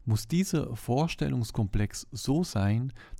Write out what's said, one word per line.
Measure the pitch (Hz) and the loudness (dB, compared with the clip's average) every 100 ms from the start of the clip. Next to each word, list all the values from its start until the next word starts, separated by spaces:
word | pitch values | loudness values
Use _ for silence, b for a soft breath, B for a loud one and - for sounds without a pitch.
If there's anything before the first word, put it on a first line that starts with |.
| - | 0
muss | 107 - | 0 2
dieser | 170 190 160 - 113 | 0 2 0 0 -4
Vorstellungskomplex | - 127 160 - 147 127 113 - 104 104 104 - - | 0 2 2 0 0 0 0 0 0 2 0 -2 -10
so | 110 - 147 | -6 0 2
sein, | 180 104 101 113 131 B B B | 2 0 2 2 -2 B B B